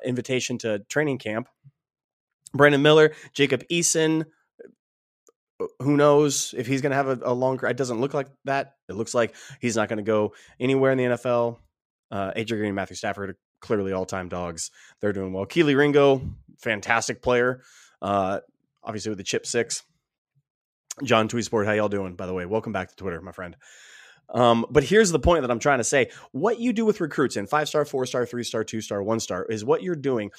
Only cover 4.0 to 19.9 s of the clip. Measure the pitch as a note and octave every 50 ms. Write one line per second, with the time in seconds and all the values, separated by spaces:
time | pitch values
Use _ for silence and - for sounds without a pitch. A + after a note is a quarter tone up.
4 | D#3+ D#3 D#3+ D#3+ D#3 D3+ _ _ _ _ _ - - - _ _ _ _ _ _
5 | _ _ _ _ _ _ _ _ _ _ _ - F#2 - - - C3 C#3 D3 C#3+
6 | D3 D3 C#3+ D3 D3+ C#3+ C3+ - - - - - B2 A2+ C#3 C3+ C3 C#3+ C3+ C#3
7 | C#3 C3+ C3 A#2+ - B2+ B2 B2 C3 C3 C3 G2+ B2+ G#2+ B2+ B2+ C3+ B2 B2 A2
8 | B2+ C#3+ D3 D3 C3+ C3+ _ _ - C#3 C3+ C#3 C3+ - _ _ _ - - G2+
9 | A2+ - - B2 A#2 G#2+ - - - - C3+ - - A#2+ G#2 A2+ G#2+ G2 A2+ G#2+
10 | G#2 A2 A2 G#2+ G#2 G#2+ - - - - _ - B2+ B2+ C3+ C3+ C3+ C3+ C3+ C3
11 | B2+ B2 A#2+ A#2 - B2+ A#2+ A#2+ A#2+ A#2 A#2 - _ _ _ _ _ _ _ _
12 | _ _ A#2+ G2 G2 F#2+ - A2+ A2+ G#2+ A#2 G#2 G#2+ G#2 G2 G2+ F#2+ - F#2 -
13 | - G#2+ G2 G2+ G2+ F#2+ F#2 - _ _ _ _ - - A#2 G#2 G2 F#2+ F#2+ F#2
14 | F#2+ - G2 F#2+ F2+ F2 F#2 F2 F2+ E2+ E2+ D#2+ - - - - - - _ _
15 | - G#2 G2 G2 F#2+ F#2+ F#2 F#2+ G2 - - F3 E3 D3 C#3 C3+ D3 D3 C#3+ D3
16 | C#3 C#3 C3+ C3 C3+ - - - - - - _ - A#2+ A2 G2+ - - A#2 A2+
17 | A2 - A2+ - - B2+ B2 A#2+ B2 B2 B2+ B2+ _ _ _ - - _ _ _
18 | - F#2+ G2+ G2 F#2+ F#2 G2 - - _ _ _ _ _ _ _ - A2 G#2+ G#2+
19 | F#2+ A2 G#2+ F2+ F#2+ - - A2+ - - - A#2+ A2+ - - - - _